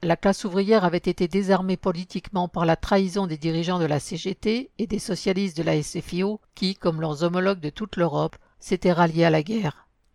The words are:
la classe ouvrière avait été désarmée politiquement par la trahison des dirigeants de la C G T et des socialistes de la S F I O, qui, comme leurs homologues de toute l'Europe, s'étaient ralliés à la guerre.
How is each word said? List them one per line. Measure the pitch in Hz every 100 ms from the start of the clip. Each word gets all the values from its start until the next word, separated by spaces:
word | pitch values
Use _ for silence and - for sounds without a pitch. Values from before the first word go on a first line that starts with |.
la | 175 170
classe | 196 196 208
ouvrière | 180 196 220
avait | 180 170
été | 180 175 175
désarmée | 190 190 190 190 185
politiquement | - 175 180 196 - 190 180
par | - 170
la | 160
trahison | - 202 190 190 190
des | 156
dirigeants | 160 160 170 180
de | 160
la | 143
C | - 180
G | 190
T | 190 214 226 269 _
et | 196
des | -
socialistes | - 180 214 185 196 156
de |
la | 160 156
S | 147 175
F | -
I | 180
O, | 190 214 _ -
qui, | 185
comme | 196 180 160
leurs | 160 147
homologues | 170 180 185 196
de | 151
toute | - 214 -
l'Europe, | 170 147 156 - _ _
s'étaient | - 180 190
ralliés | 170 175 160 165
à |
la | 156
guerre. | 151 220 175 - _ _ _